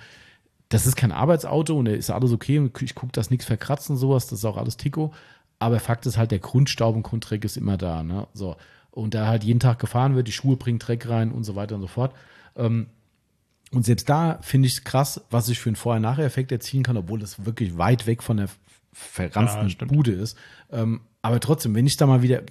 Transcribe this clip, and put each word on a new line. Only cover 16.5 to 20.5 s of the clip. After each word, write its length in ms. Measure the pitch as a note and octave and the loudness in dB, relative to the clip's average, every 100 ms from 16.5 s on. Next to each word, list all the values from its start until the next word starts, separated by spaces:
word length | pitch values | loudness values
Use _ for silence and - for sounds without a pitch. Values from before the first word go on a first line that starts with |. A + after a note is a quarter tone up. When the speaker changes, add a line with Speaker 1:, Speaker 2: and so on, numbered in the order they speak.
Speaker 1:
erzielen 320 | B2 - C3+ | -4 -4 -2
kann, 120 | B2+ A#2 | 0 0
obwohl 220 | E2+ A2 | -2 -6
das 260 | G#2 - | -8 -10
wirklich 320 | G2+ A2 G2+ E2+ | -8 -4 -4 0
weit 300 | F2+ B2 A2 | 2 2 2
weg 160 | A2+ | -2
von 140 | - G#2+ | 0 -2
der 120 | G2 - _ _ _ | -2 -8 _ _ _
verranzten 720 | - - - F2+ G#2 A2+ G#2 | -20 -14 -6 -4 2 2 2
Speaker 2:
Ja, 40 | G#2 | -4
stimmt. 220 | F2+ B2 | -4 0
Speaker 1:
Bude 200 | D3 B2 | 2 2
ist. 260 | F#2 A2+ - - | 0 -4 -10 -20